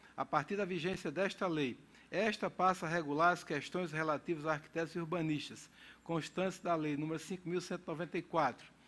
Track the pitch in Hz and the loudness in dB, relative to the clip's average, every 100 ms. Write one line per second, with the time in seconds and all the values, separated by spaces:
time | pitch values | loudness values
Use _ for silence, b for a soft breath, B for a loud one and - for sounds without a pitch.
0 | B - 135 208 - 202 190 185 165 180 | B -6 2 2 2 -2 0 0 -2 -2
1 | 165 147 190 - 190 156 135 110 B B | -4 0 0 0 0 2 0 -2 B B
2 | B 165 214 208 185 - 185 185 165 175 | B 0 2 0 -4 4 4 4 0 0
3 | 147 147 170 175 - 147 - 180 175 156 | 0 4 6 4 0 -4 -2 -4 -2 0
4 | 156 143 - 165 151 147 - 165 160 175 | 0 0 0 -2 0 -2 -2 -4 -2 -2
5 | 160 175 160 151 - 151 - B B B | -2 0 2 0 -2 -12 -16 B B B
6 | - 165 147 - 185 185 185 165 151 143 | -4 -2 -2 -2 -2 -2 0 2 2 0
7 | 156 160 - 185 160 180 180 175 - 151 | -2 -4 -6 -8 -2 -4 -2 -6 -4 -6
8 | 170 175 - 170 139 113 - - | -4 -4 0 2 2 0 -14 -20